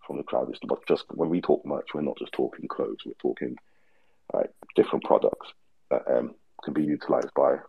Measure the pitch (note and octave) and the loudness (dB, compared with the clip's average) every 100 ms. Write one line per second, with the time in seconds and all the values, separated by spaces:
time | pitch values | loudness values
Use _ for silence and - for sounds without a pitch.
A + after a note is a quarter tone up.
0 | - C#2+ C#2+ - B1+ - - C2 - E2 | -10 -8 -2 -2 -2 -6 -4 -4 0 0
1 | - - D#2+ F2 - - C#2 - - D2+ | -2 -4 0 2 2 2 2 -6 -4 -4
2 | D2 - - - B1 - - - G#1+ G#1+ | -4 -4 -8 -4 -4 -4 -8 -4 -4 -6
3 | A1 - - - B1+ B1 _ _ _ _ | -10 -4 -4 -2 -6 -8 _ _ _ _
4 | _ _ - - - - - - - - | _ _ -4 -2 -2 -6 -2 2 2 0
5 | - - - - - - _ _ _ C2 | 4 4 4 0 -8 -20 _ _ _ -2
6 | - B1 A#1+ - _ - - D2 D2+ D2 | 2 2 0 -6 _ -12 -6 -2 0 0
7 | - B1+ C#2 C2+ C#2 C2+ | 2 0 2 4 4 4